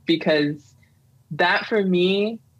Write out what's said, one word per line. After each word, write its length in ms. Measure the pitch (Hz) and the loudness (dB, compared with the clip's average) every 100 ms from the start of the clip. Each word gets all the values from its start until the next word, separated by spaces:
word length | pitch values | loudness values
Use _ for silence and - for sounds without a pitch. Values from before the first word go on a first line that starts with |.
| - | -2
because 680 | 160 170 151 147 151 - _ _ _ _ _ - | -2 0 0 0 -4 -14 _ _ _ _ _ -10
that 340 | 151 180 202 208 | -2 0 0 0
for 180 | 220 | 0
me 560 | 190 175 185 196 208 226 _ | 2 2 2 0 -2 -6 _